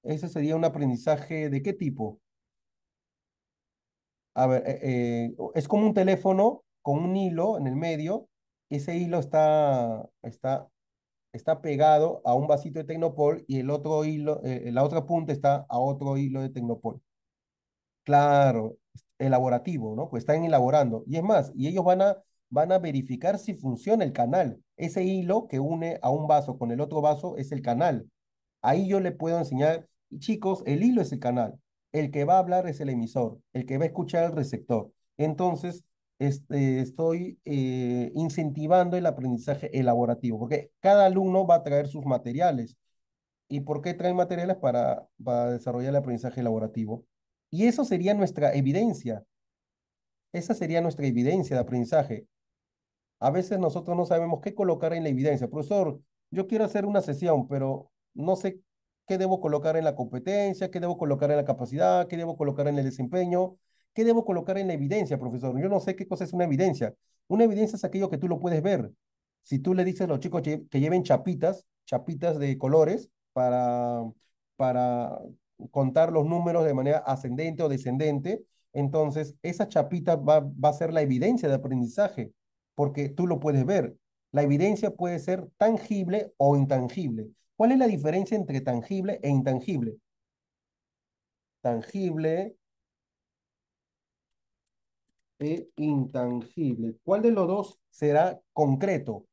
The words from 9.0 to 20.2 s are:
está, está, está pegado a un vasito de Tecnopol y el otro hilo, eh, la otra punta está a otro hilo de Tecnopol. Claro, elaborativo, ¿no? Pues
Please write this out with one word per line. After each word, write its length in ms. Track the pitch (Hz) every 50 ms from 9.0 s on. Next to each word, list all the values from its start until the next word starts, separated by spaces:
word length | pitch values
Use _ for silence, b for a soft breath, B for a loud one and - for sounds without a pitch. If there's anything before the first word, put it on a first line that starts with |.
| 180 170 175 170
está, 920 | 139 143 - 156 156 151 151 151 151 143 135 127 120 117 110 110 117 - _ _ -
está, 440 | 117 - _ - 131 135 131 - _ _ _ _ _ _ _ _ _ _ _ _ _ -
está 280 | 113 - - 160 -
pegado 600 | - 156 143 139 151 156 156 151 156 170 - - -
a 80 | 117 120
un 140 | 131 143
vasito 320 | 151 147 139 - 165 139 160
de 60 | 151
Tecnopol 580 | 147 160 160 165 165 139 143 143 147 160 - -
y 120 | - 135 131
el 100 | 127 135
otro 360 | 147 147 143 156 156 151 151
hilo, 360 | 156 156 151 147 151 151 - -
eh, 260 | 127 127 123 - 120
la 120 | 120 127 139
otra 220 | 147 156 165 135
punta 280 | 151 170 165 160 147 143
está 320 | 139 139 143 139 139 143 _
a 100 | 120 120
otro 380 | 131 139 139 139 143 139 135
hilo 240 | 139 143 135 135 135
de 80 | 135 131
Tecnopol. 520 | 131 127 120 117 117 117 - 113 - - _ _ _ _ _ _ _ _ _ _ _ _ _ _ _ _ _ _ _ _ _
Claro, 720 | - 143 143 143 143 143 143 139 135 120 113 110 113 117 _ _ _ _ - _ _ _
elaborativo, 760 | _ 135 135 131 123 127 123 123 120 - 180 170 139 110 110 107
¿no? 140 | 113 160 -
Pues 120 | - 117